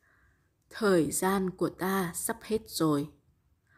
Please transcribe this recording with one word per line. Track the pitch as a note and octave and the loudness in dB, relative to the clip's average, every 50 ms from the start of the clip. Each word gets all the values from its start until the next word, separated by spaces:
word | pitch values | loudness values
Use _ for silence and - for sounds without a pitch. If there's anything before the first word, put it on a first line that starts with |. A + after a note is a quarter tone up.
| _ _ _ _ _ _ _ _ _ _ _ _ _ _ | _ _ _ _ _ _ _ _ _ _ _ _ _ _
"Thời | - - A3+ G3+ F#3+ E3+ D3 C#3+ | -6 0 2 4 4 4 4 2
gian | - - F#3 F#3 G3 G3 F#3+ F#3 | 0 0 0 2 2 2 0 -2
của | F3+ - F3 - | -2 -2 -4 -4
ta | - - F3 F#3+ G3 G3 F3+ E3+ F3 | -2 -4 -4 -2 0 -2 -2 -2 -4
sắp | - - - A3+ - | -6 -6 -6 -6 -6
hết | - - G#3+ A3 - | -4 -4 -4 -4 -4
rồi," | - - - D#3+ D#3 D3 C#3+ D3 D3+ - _ _ _ _ _ _ _ _ _ _ _ _ | -6 -2 0 2 2 2 0 -2 -6 -10 _ _ _ _ _ _ _ _ _ _ _ _